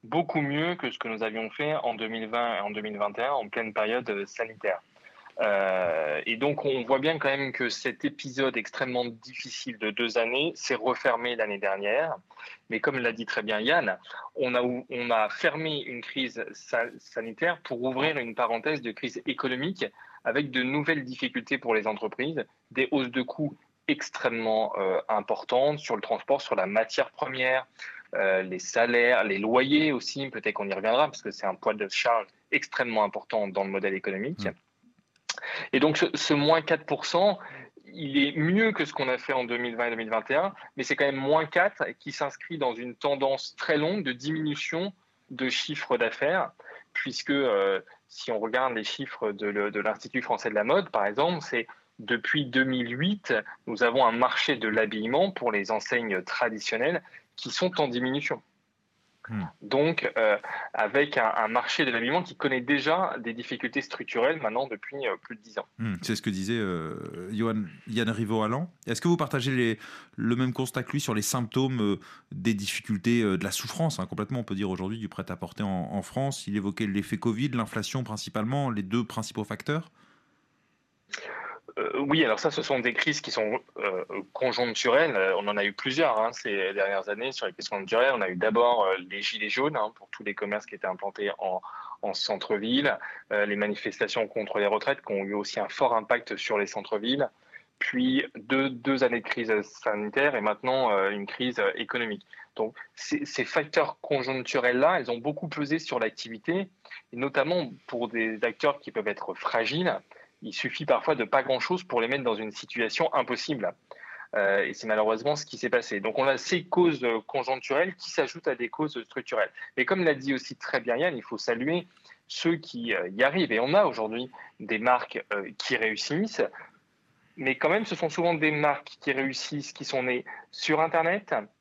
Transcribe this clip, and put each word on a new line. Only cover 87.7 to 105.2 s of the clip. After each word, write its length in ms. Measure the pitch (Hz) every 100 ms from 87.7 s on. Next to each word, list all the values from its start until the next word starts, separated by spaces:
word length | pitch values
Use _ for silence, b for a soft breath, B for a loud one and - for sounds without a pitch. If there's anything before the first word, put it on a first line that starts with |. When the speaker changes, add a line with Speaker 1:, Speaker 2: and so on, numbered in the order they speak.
| 101 95 113 131 127
Speaker 1:
On 60 |
a 80 | 95
eu 60 | 92
d'abord, 500 | 107 110 120 120 98
euh, 100 | 95 90
les 140 | 98
gilets 260 | 98 113 104
jaunes, 260 | 110 143 147
hein, 160 | 107 -
pour 120 | 98
tous 120 | -
les 120 | 104 98
commerces 320 | 101 104 -
qui 80 | 104
étaient 100 | 95
implantés 460 | 92 98 95 101 -
en, 220 | 98 92 B B B B
en 100 | 107
centre-ville, 800 | 95 - 101 - 104 110 127 147 107 B B B
euh, 160 | 104 104
les 80 | 101
manifestations 720 | 104 104 113 - 104 - 107
contre 320 | - 104 101
les 80 | 101
retraites 340 | 107 - 139
qui 100 | -
ont 100 | 101
eu 100 | 98
aussi 260 | 104 101 -
un 80 | 98
fort 280 | - 131 117
impact 420 | 104 120 117 104
sur 220 | - 107
les 80 | 101
centres-villes, 600 | - 101 107 110 139 131 B B B B _
puis 440 | - 127 127 131 - -
deux, 320 | 107 135 135
deux 340 | 123 135 135
années 180 | 127 120
de 60 | 104
crise 240 | - 113 110
sanitaire 720 | 101 - - 104 107 135 143 127
et 60 |
maintenant, 500 | 104 104 127 131 123
euh, 180 | 101 98
une 160 | 101 101
crise, 320 | - 127 120
euh, 140 | 101 -
économique. 480 | 113 123 117 101 _ B B -
Donc, 200 | 110 B B
ces, 320 | - - 294 294
ces 200 | - 120
facteurs 520 | - 147 170 143 -
conjoncturels-là, 1000 | - 143 127 131 123 139 123 123 147 180
ils 100 | 127
ont 80 |
beaucoup 300 | 120